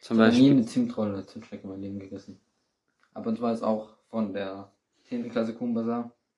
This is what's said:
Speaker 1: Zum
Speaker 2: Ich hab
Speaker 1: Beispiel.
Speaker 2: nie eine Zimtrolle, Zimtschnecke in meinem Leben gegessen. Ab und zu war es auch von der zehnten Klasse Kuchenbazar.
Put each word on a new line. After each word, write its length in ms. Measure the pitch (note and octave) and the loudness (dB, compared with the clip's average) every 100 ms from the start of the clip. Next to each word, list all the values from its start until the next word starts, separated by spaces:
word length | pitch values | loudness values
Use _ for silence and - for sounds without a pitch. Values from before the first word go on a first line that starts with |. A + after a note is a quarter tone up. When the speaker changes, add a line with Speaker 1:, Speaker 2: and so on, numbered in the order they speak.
Speaker 1:
Zum 160 | - A2+ | -2 4
Speaker 2:
Ich 40 | |
hab 40 | A2 | 6
Speaker 1:
Beispiel. 140 | B2 | 8
Speaker 2:
nie 80 | C3+ | 8
eine 140 | C3+ A2+ | 8 4
Zimtrolle, 600 | - A#2+ - G#2+ G2 - | 0 -2 -2 -4 -4 -10
Zimtschnecke 360 | - - G2+ | -16 -16 -16
in 60 | G2 | -12
meinem 120 | F#2+ | -12
Leben 180 | G2 G2+ | -10 -10
gegessen. 420 | G2 G2 - - _ _ _ _ _ _ _ | -12 -14 -16 -20 _ _ _ _ _ _ _
Ab 120 | - A2+ | -10 -6
und 80 | A2 | -4
zu 40 | |
war 100 | A#2 | -2
es 80 | A2 | -2
auch 320 | A2 A2 - _ _ | -2 -2 -4 _ _
von 240 | A2+ G#2+ | -6 -4
der 380 | F#2+ G2 G2 G#2 _ _ _ | -4 -8 -10 -16 _ _ _
zehnten 260 | _ A#2+ A#2 | _ -10 -6
Klasse 240 | B2 A2+ | -4 -4
Kuchenbazar. 580 | A2+ B2 A2+ A2+ A#2+ A#2 - _ | -4 -4 -2 -2 -4 -6 -14 _